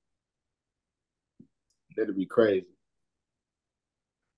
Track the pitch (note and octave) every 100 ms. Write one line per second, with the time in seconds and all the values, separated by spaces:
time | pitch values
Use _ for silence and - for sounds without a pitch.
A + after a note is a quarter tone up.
0 | _ _ _ _ _ _ _ _ _ _
1 | _ _ _ _ - _ _ _ _ -
2 | G#2+ G2 F#2 - A2+ F#2+ F2+ _ _ _
3 | _ _ _ _ _ _ _ _ _ _
4 | _ _ _